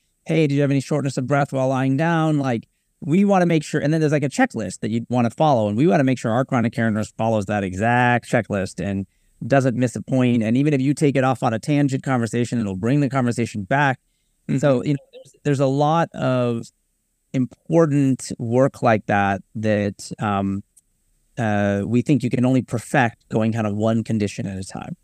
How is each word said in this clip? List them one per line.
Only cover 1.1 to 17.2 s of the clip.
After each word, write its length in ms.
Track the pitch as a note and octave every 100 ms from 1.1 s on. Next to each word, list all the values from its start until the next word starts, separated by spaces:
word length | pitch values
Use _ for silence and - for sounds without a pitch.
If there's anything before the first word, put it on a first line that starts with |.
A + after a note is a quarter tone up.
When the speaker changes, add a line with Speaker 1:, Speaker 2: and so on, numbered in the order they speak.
| C3+
Speaker 1:
of 100 | B2+
breath 240 | C#3+ C#3+
while 160 | C3+ C3
lying 300 | C3 C3+ C3+
down?" 400 | E3 E3+ D#3+ D3+
Like, 320 | C3+ A#2 - _ _ _
we 240 | - F3 G3+
wanna 200 | F#3+ F3
make 180 | D#3+
sure, 180 | - D3+
and 120 | C#3+
then 60 | D#3+
there's, 140 | D3+
like, 100 | D3
a 60 | C3+
checklist 500 | - C4 - F#2+ -
that 100 | A2
you'd 160 | A2+ A#2
wanna 200 | B2 A#2
follow, 380 | - D#3 B2 G#2
and 100 | G#2
we 80 | D#3+
wanna 200 | F#3 C3
make 120 | B2+
sure 140 | A#2
our 140 | A2+ C3+
chronic 260 | B2+ A2+
care 180 | A#2 A2+
nurse 220 | G#2+ G#2+ -
follows 280 | A2+ A2 F#2+
that 160 | G#2 G2
exact 640 | F#2 A2+ A#2+ B2 A#2+ -
checklist 560 | B2+ G#2 G2+ F#2 -
and 220 | F#2 G2 F#2+ _ _ _ A2+
doesn't 300 | C3+ C3 A2+
miss 200 | B2+ A2+
a 40 |
point. 400 | - C3 B2 A#2+
And 140 | A2 B2
even 160 | D3
if 80 | C#3
you 120 | C3+ C#3
take 200 | D3 C3+
it 60 |
off 200 | C3 B2+
on 100 | C3
a 60 | A2
tangent 420 | - C#3+ C#3+ C3
conversation, 540 | C#3 B2+ A#2 A#2+ A#2+ B2
it'll 180 | G2+ F#2+
bring 240 | A2 D3
the 80 | C#3
conversation 540 | C3+ A#2+ A#2+ A2+ G#2+
back. 360 | F#2+ C#3 C#3+ B2+ _ _ _ _ -
Speaker 2:
Mm-hmm. 100 | C#3
Speaker 1:
So, 220 | D3 B2+
you 100 | -
know, 60 | C#3 -
there's, 220 | - - _
there's 160 | D3 C3+
a 80 | C#3
lot 420 | C3+ D3 E3 E3 -
of 500 | C3+ B2+ A#2+ A#2 - _ _ _ _ _